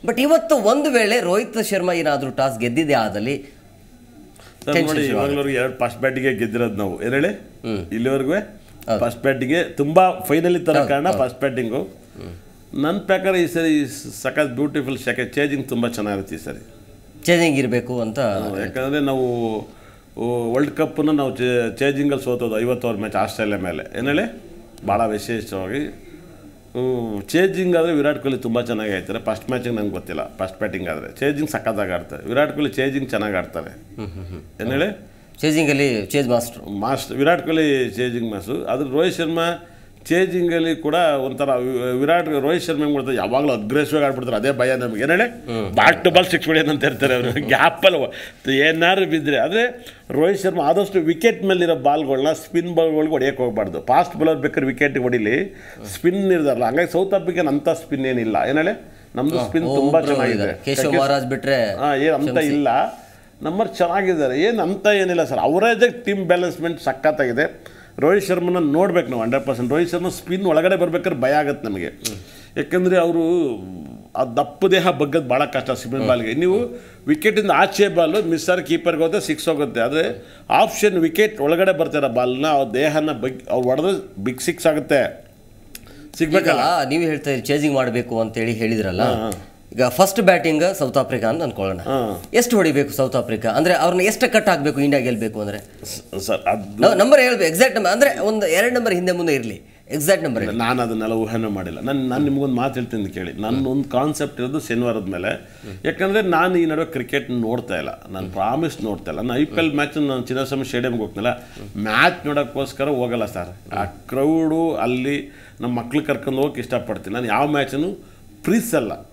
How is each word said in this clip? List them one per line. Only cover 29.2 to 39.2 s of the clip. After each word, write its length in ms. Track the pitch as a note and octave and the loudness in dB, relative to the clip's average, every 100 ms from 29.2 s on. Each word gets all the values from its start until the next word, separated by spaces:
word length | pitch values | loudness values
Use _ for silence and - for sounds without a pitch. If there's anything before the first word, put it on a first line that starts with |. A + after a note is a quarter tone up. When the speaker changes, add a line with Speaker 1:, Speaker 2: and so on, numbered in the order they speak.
| A2+ G#2+ - | -4 -6 -4
Speaker 2:
ಮ್ಯಾಚಿಗೆ 240 | B2+ A#2+ | -4 -2
ನಂಗೆ 160 | A2+ G#2 | -4 -4
ಗೊತ್ತಿಲ್ಲ, 460 | F2+ F2+ D#2 - - | -6 -8 -8 -8 -6
ಫಸ್ಟ್ 220 | F#2 - | -8 -4
ಬ್ಯಾಟಿಂಗ್ 300 | G#2 F2+ F2+ | -6 -4 -6
ಆದ್ರೆ 300 | D#2 A1+ - | -6 -10 -2
ಚೇಂಜಿಂಗ್ 320 | C#3 C#3+ D3+ | -2 0 -4
ಸಖತ್ತಾಗಿ 420 | A2 A2+ G#2+ F#2+ | -4 -4 -2 -2
ಆಡ್ತಾರೆ. 360 | F2 E2+ C#2+ D#2 | -4 -6 -12 -4
ವಿರಾಟ್ 240 | A#2+ D3 | 0 0
ಕೊಹ್ಲಿ 180 | C#3+ C#3+ | -2 -4
ಚೇಂಜಿಂಗ್ 380 | - C3+ C3+ C3 | -2 -2 -2 -4
ಚೆನ್ನಾಗಿ 280 | G#2+ G#2+ F#2 | -4 -2 -2
ಆಡ್ತಾರೆ. 600 | E2+ E2+ D#2 D#2+ - - | -4 -8 -10 -16 -18 -12
Speaker 1:
ಹ್ಮ್, 120 | G2+ | -12
ಹ್ಮ್, 180 | F2+ F2+ | -12 -12
ಹ್ಮ್. 340 | F2 - - | -14 -16 -8
Speaker 2:
ಏನ್ 100 | A2+ | -4
ಹೇಳಿ? 280 | C3+ E3+ G3 - - - - | -2 -2 -4 -18 -20 -20 -2
Speaker 1:
ಚೇಂಜಿಂಗಲ್ಲಿ 680 | D#3 D#3 D3 C#3 C#3 A2+ F#2+ | 0 2 2 2 2 0 0
ಚೇಂಜ್ 220 | C#3+ B2 | 0 2
ಮಾಸ್ಟರ್. 520 | A#2+ A#2 - - G2+ | 0 0 -12 -10 -4
Speaker 2:
ಮಾಸ್ಟರ್ 360 | A2+ C#3 - A#2 | -2 -2 -4 0
ವಿರಾಟ್ 260 | C#3+ E3+ | 2 2
ಕೊಹ್ಲಿ 480 | D3 D#3+ D#3 C3+ A#2+ | 0 0 2 2 -2
ಚೇಂಜಿಂಗ್ 420 | G2+ B2+ A#2 A#2 | -2 -4 -2 -4
ಮಾಸ್ಟರ್. 340 | G2+ F#2 C#3+ - | -6 -6 -6 -4
ಆದ್ರೆ 220 | B2 C#3+ | -4 -2
ರೋಹಿತ್ 260 | C#3 F3+ | 0 0
ಶರ್ಮಾ 520 | F3+ | 0